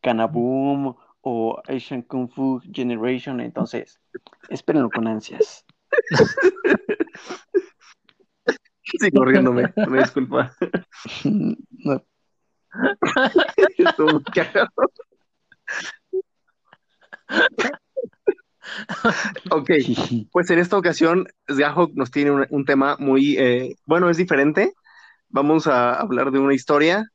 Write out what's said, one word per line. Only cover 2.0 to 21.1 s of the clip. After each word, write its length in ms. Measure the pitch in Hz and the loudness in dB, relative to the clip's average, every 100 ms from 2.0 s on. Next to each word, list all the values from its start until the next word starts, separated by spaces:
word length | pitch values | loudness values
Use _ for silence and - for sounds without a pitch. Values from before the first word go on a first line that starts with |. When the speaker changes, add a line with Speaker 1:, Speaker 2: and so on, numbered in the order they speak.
Speaker 1:
Kung 260 | 120 131 123 | -8 -8 -8
Fu 320 | - 135 127 - | -4 -2 -2 -6
Generation, 680 | 104 123 117 117 127 139 127 | -6 -4 -2 -2 -4 -6 -8
entonces 580 | 120 120 127 120 - _ _ - - _ - | -8 -6 -6 -6 -10 _ _ -20 -20 _ -14
espérenlo 400 | - - 156 120 | -10 0 0 0
con 180 | - 113 | -2 -4
ansias. 580 | 110 - - 427 - _ _ _ | -4 -8 -2 -2 -2 _ _ _
Speaker 2:
<laughs> 3000 | 571 - - 440 - 359 381 - 403 - 415 - - - - _ 392 - _ - _ _ _ _ _ - - _ _ - - | -2 0 4 4 4 2 2 0 0 -2 -6 -6 -8 -16 -18 _ -4 -4 _ -20 _ _ _ _ _ -6 -6 _ _ -10 -2
Sigo 240 | 208 135 127 | 2 4 4
riéndome, 460 | 131 127 123 123 - | 4 4 2 0 -2
una 240 | 214 131 | 0 0
disculpa. 560 | - - 127 127 127 _ | 0 -2 -2 -2 -4 _
Speaker 1:
<laughs> 60 | 180 - - - - - 143 208 - - - - - | -6 -6 -8 -20 -16 -6 -2 -2 -2 -6 -12 -10 -4
No. 160 | 135 _ _ _ _ _ _ _ | -4 _ _ _ _ _ _ _
Speaker 2:
<laughs> 1040 | - 254 - - - 262 359 370 - 392 - | -4 -4 -2 -2 0 2 2 0 2 2 4
Estuvo 360 | 339 - 156 | 0 2 2
muy 100 | 151 | 2
cagado. 460 | 139 - 151 202 - - - _ - _ _ _ _ _ - - - - _ 381 - _ _ _ _ _ _ _ _ - _ - - - - 294 _ - - _ - - _ _ - - 208 196 233 - 202 - 185 | 0 -2 0 0 -2 0 -2 _ -20 _ _ _ _ _ -12 -12 -12 -16 _ -8 -8 _ _ _ _ _ _ _ _ -20 _ 0 0 0 -6 -6 _ -12 -12 _ -2 -2 _ _ -16 -16 -12 -2 -2 -2 -6 -8 -2
Ok, 180 | 175 143 | -2 2
Speaker 1:
<laughs> 640 | 165 131 117 - 120 104 | 2 2 -2 -2 -4 -2
Speaker 2:
pues 180 | 180 175 | -2 2
en 100 | 170 | 2
esta 180 | 175 202 | 2 2
ocasión 500 | 180 151 165 | 0 2 2